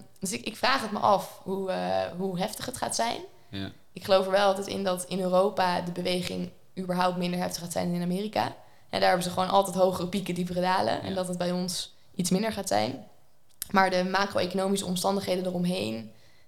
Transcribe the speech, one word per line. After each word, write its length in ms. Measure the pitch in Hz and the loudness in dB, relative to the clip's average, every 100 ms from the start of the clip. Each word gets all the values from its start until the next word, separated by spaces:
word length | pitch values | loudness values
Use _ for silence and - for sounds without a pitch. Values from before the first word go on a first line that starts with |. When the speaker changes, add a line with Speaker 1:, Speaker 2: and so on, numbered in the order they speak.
| - - | -16 -8
Speaker 1:
dus 120 | 185 | -6
ik, 140 | 233 226 | -6 -6
ik 100 | - | 0
vraag 240 | 233 269 | 2 2
het 100 | 220 | 0
me 80 | 202 | 2
af 400 | 220 190 185 - | 4 4 2 -10
hoe, 280 | 185 190 190 | -6 -4 -2
eh, 400 | 180 180 95 95 175 | -2 0 0 0 -2
hoe 220 | 190 180 | -4 -2
heftig 260 | 190 - - | -4 -4 -8
het 120 | - | -6
gaat 180 | 233 - | -2 0
zijn. 220 | 233 - 370 - - | 0 -2 -8 -18 -12
Speaker 2:
Ja. 220 | 98 95 - - | -10 -8 -12 -18
Speaker 1:
Ik 100 | - | -8
geloof 220 | - 190 190 | 2 4 4
er 60 | |
wel 140 | 190 202 | 4 4
altijd 200 | 190 196 | 2 -2
in 160 | 196 | -4
dat 200 | 196 180 - | -2 -2 -2
in 140 | 180 | -2
Europa 640 | 185 180 196 196 185 175 | 2 4 4 4 2 0
de 100 | 175 | -2
beweging 580 | 175 180 180 180 185 180 - - - | -4 -2 0 -2 -4 -6 -10 -14 -8
überhaupt 400 | 185 180 180 180 | -4 0 0 0
minder 220 | 175 180 | -2 -2
heftig 220 | 180 175 | -4 -6
gaat 100 | 175 | -6
zijn 140 | 180 175 | -2 -2
dan 80 | 175 | 0
in 60 | |
Amerika. 540 | 175 180 214 214 - - - - - | -2 -2 -2 -2 -2 -4 -18 -20 -6
En 100 | 196 | 0
daar 80 | 190 | 4
hebben 140 | 185 | 2
ze 60 | 180 | 0
gewoon 200 | 185 185 | -2 2
altijd 260 | 196 190 185 | 2 2 4
hogere 320 | 185 180 175 | 2 2 -2
pieken, 280 | 202 - 180 | -4 -4 -4
diepere 260 | 175 175 | -4 0
dalen. 400 | 180 190 208 - | 0 2 0 -2
En 80 | - | -2
Speaker 2:
Ja. 60 | 190 | -4
Speaker 1:
dat 120 | 185 | -4
het 100 | 180 | -4
bij 140 | 180 | -2
ons 440 | 180 180 - - - - - | -2 -2 -4 -8 -14 -10 -4
iets 140 | 180 | 0
minder 220 | 185 220 | 0 0
gaat 160 | 208 196 | -4 0
zijn. 400 | - 107 262 - - - - - - - | 0 0 -4 -12 -20 -20 -20 -20 -16 0
Maar 180 | 196 190 | 4 6
de 140 | 185 | 6
macro-economische 840 | 185 185 202 - 180 196 190 196 - | 2 2 2 0 0 0 0 0 0
omstandigheden 600 | 180 190 196 196 180 180 | 0 2 2 0 -2 0
eromheen, 680 | 180 175 185 214 226 214 - - - | 0 0 0 -2 -4 -8 -16 -20 -20